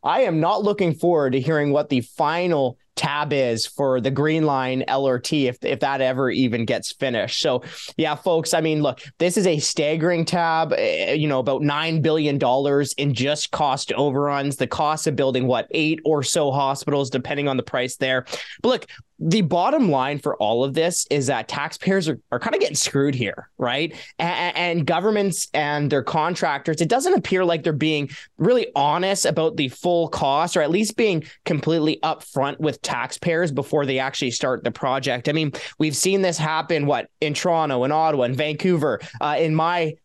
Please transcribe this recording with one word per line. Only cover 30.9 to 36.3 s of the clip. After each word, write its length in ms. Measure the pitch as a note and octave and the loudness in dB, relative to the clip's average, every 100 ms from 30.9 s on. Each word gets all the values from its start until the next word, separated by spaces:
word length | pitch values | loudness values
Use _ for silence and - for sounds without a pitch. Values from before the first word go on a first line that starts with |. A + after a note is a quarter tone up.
| - | 2
being 280 | A3 E3 - - | 2 2 -4 -12
completely 540 | - D3+ D3+ E3 D3+ - | -2 0 2 2 2 0
upfront 560 | D#3+ D#3 - C#3 C#3 - | -2 -4 -6 -2 -2 0
with 200 | D3+ B2+ | -2 -2
taxpayers 720 | - B2 C3 - F3 E3 F3 | -6 -4 -4 -4 -2 0 0
before 340 | C3+ C3+ D#3+ | -2 -2 0
they 140 | C#3 C3 | 0 0
actually 320 | C3 - C3 | -2 -2 -4
start 320 | A2 C3+ B2 | -2 -2 -2
the 80 | A#2+ | -4
project. 580 | - C#3 C3+ C3 B2 C3 | -4 -2 -2 -2 -2 -2
I 40 | |
mean, 200 | D3+ D#3 - - - | 0 -2 -4 -14 -2
we've 180 | D#3 C3+ | -2 0
seen 260 | F#3 G3 | 0 2
this 160 | F#3 | 0